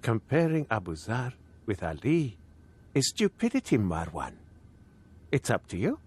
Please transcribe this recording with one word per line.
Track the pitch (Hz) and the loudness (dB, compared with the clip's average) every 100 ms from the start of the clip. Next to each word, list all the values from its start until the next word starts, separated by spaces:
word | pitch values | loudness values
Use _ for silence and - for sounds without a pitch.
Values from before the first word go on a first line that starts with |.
Comparing | - 113 - 143 165 160 151 | 2 0 2 2 2 2 0
Abu | 110 90 80 | -2 -2 -8
Zar | 90 120 127 - - - - | -4 -4 -4 -10 -20 -16 -6
with | 101 | -4
Ali | 85 76 123 165 143 104 - - - - - | -4 -4 0 0 0 -6 -20 -20 -20 -20 -4
is | 143 131 | 0 0
stupidity, | - 208 - 233 269 - 135 | 2 0 2 0 0 2 2
Marwan. | 98 80 82 78 62 - - - - - - - - - - | 2 0 -4 -6 -8 -10 -20 -20 -20 -20 -20 -20 -20 -20 -4
It's | 143 - | -2 0
up | 117 - | -2 0
to | 90 | -2
you. | 123 294 | -2 -2